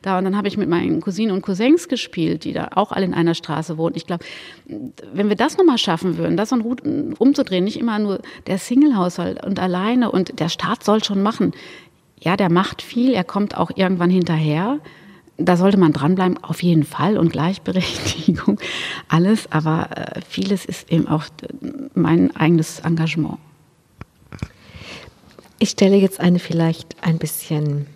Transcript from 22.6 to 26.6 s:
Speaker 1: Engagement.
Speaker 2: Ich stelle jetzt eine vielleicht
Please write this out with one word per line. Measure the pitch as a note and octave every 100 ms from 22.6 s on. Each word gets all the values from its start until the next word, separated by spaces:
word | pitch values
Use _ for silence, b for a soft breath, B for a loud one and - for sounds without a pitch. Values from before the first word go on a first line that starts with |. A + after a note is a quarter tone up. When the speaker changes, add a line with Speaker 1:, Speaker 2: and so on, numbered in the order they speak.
| D#3 -
Speaker 1:
Engagement. | - E3 D#3+ E3 D3+ - - _ _ _ _ _ - _ _ - B B B B B B B _ _ - _ _
Speaker 2:
Ich | A3
stelle | - G3 G3+
jetzt | F#3+ -
eine | F3 F3+
vielleicht | - E3